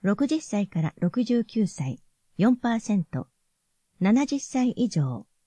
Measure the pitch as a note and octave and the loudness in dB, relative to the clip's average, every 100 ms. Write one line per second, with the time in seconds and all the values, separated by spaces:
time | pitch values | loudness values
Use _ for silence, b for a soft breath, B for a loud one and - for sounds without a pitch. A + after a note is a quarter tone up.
0 | F#3 G3+ C#4 D#4+ - G#3 G3+ F3 D#3 - | 0 0 0 -2 -2 -4 -2 -2 -4 -2
1 | F3 A#3+ A#3 A#3+ A3+ - G3 - C3 B2 | -2 0 0 0 0 -2 -2 -2 -6 -6
2 | _ _ _ - G3+ B3 A#3+ A3+ - G#3 | _ _ _ 0 2 2 0 -2 0 -2
3 | E3 C3 - _ _ _ _ _ _ _ | 0 -6 -10 _ _ _ _ _ _ _
4 | F#3 A#3 C#4+ C#4+ - C4 B3 - A#3+ E3+ | 2 4 2 -4 -4 -2 -2 0 -2 0
5 | C#3 B2 - _ | -2 -4 -12 _